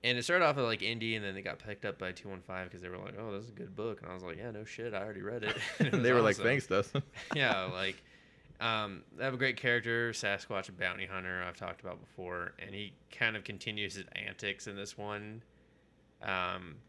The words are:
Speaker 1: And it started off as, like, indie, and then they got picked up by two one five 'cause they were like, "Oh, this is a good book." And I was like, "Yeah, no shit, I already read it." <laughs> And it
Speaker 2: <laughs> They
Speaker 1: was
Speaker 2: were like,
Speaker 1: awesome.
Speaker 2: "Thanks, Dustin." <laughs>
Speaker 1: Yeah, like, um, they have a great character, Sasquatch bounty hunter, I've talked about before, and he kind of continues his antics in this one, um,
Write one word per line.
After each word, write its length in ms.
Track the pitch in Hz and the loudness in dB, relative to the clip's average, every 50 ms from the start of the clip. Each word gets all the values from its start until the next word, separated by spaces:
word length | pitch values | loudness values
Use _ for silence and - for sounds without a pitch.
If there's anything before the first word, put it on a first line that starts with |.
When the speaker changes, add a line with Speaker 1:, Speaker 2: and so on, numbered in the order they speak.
| - | 4
Speaker 1:
And 120 | 120 123 120 | 4 4 4
it 60 | 117 | 4
started 200 | - 170 180 175 | 4 4 6 6
off 140 | 151 147 139 | 6 6 6
as, 60 | 127 | 4
like, 160 | 117 113 104 | 2 2 2
indie, 340 | 101 104 117 117 110 113 113 | 2 0 0 0 0 0 0
and 80 | 110 104 | 0 -2
then 100 | 101 95 | -4 -4
they 80 | 98 | -4
got 180 | 98 98 - - | -4 -6 -8 -6
picked 260 | - 107 104 98 - | -8 -10 -10 -6 -4
up 120 | 107 92 - | -6 -4 -4
by 140 | 95 92 | -4 -6
two 160 | 92 - - 101 | -6 -6 -10 -10
one 120 | 95 90 | -10 -10
five 280 | 85 - 95 92 92 90 | -10 -8 -8 -6 -6 -8
'cause 100 | - 90 | -10 -10
they 80 | 90 92 | -10 -8
were 80 | 90 92 | -8 -8
like, 180 | 95 98 - 101 | -8 -10 -10 -8
"Oh, 140 | 110 113 | -8 -6
this 120 | 101 98 104 | -6 -6 -8
is 40 | 120 | -10
a 20 | 110 | -12
good 200 | 101 - 107 95 | -12 -12 -12 -8
book." 260 | 104 107 117 107 - | -4 -4 -4 -4 -4
And 100 | - 82 | -8 -10
I 20 | 92 | -10
was 80 | 92 92 | -8 -8
like, 140 | 90 82 78 | -8 -8 -6
"Yeah, 140 | 107 120 | -6 -8
no 140 | 110 104 107 | -8 -8 -10
shit, 280 | 110 - - 113 120 107 | -10 -10 -8 -6 -4 -2
I 80 | 98 | -4
already 200 | 98 107 107 98 | -4 -4 -6 -6
read 220 | 101 101 117 120 110 | -6 -4 -4 -2 -2
it." 140 | 107 104 - - - | -2 -2 -2 -2 -4
<laughs> 100 | - - | 2 2
And 80 | - 139 | 2 4
it 40 | 113 | 4
Speaker 2:
<laughs> 100 | - 117 | 6 8
They 80 | 123 | 8
Speaker 1:
was 0 | |
Speaker 2:
were 100 | 127 120 | 10 10
like, 140 | 113 110 101 | 10 8 6
Speaker 1:
awesome. 100 | 101 98 | 6 6
Speaker 2:
"Thanks, 220 | 113 131 143 - - | 4 4 4 4 4
Dustin." 360 | 92 98 - - - 139 139 - - - | 4 4 4 4 0 -2 -2 -2 -8 -14
<laughs> 160 | - - - | -6 -2 2
Speaker 1:
Yeah, 280 | 151 139 123 107 98 95 | 4 4 4 4 4 2
like, 380 | 95 90 90 95 95 95 - - - - - - - - - - - - - | 0 -2 0 -2 -2 -2 -4 -12 -20 -20 -20 -20 -20 -20 -20 -20 -20 -10 -2
um, 440 | - 113 113 110 107 104 98 85 - - - | 0 2 2 2 0 -2 -4 -10 -14 -16 -8
they 80 | - 113 | -2 -2
have 100 | 135 131 | -2 0
a 40 | 127 | 2
great 180 | 135 131 123 | 2 2 2
character, 560 | - - 127 120 120 107 117 117 117 117 117 | 2 2 4 4 4 4 2 2 2 2 0
Sasquatch 640 | 113 - - 104 101 98 - - 107 98 95 - 95 90 | -2 0 0 0 0 0 -2 -2 -2 -2 -2 -4 -6 -2
bounty 280 | 92 92 92 101 98 | -2 -2 0 -2 -6
hunter, 360 | 90 95 95 92 92 92 90 90 | -6 -4 -4 -4 -2 -2 -2 -2
I've 120 | 90 87 | -4 -6
talked 240 | - 98 90 90 - | -6 -8 -8 -8 -8
about 200 | - 95 87 - | -8 -10 -10 -10
before, 520 | - - - - 92 90 90 90 87 90 - - | -12 -18 -14 -10 -8 -6 -4 -4 -4 -6 -8 -10
and 160 | - 101 98 | -12 -10 -8
he 180 | 101 104 101 - - - _ | -8 -8 -8 -10 -16 -20 _
kind 260 | - - 123 113 110 107 | -4 0 0 0 0 0
of 80 | 95 | -6
continues 480 | - 110 95 - - 107 104 104 95 90 | -8 -10 -8 -6 -6 -4 -2 -4 -4 -4
his 100 | 98 92 - - | -8 -10 -8 -8
antics 540 | - 104 104 95 - - 104 98 98 - 110 | -8 -6 -6 -8 -4 -4 -4 -4 -4 -6 -10
in 80 | 101 | -8
this 220 | 98 98 101 - - | -8 -8 -10 -8 -10
one, 440 | 104 104 104 104 104 107 107 113 117 _ _ _ _ _ _ _ _ _ _ _ _ _ _ _ | -8 -6 -6 -6 -8 -10 -12 -12 -14 _ _ _ _ _ _ _ _ _ _ _ _ _ _ _
um, 540 | - - 95 92 90 90 92 92 92 87 76 - - | -4 -2 0 2 2 0 -2 -4 -6 -10 -14 -16 -18